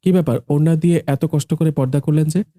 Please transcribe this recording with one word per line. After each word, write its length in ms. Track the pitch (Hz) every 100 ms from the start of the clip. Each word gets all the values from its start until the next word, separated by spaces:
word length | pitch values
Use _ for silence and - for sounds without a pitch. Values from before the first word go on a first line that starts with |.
কি 100 | -
ব্যাপার, 260 | 185 151 117 -
ওড়না 280 | 147 156 160
দিয়ে 260 | 170 170 -
এত 180 | 139
কষ্ট 300 | 156 151 -
করে 160 | 156 160
পর্দা 300 | 147 131 143
করলেন 240 | 139 151
যে? 200 | 156 170 214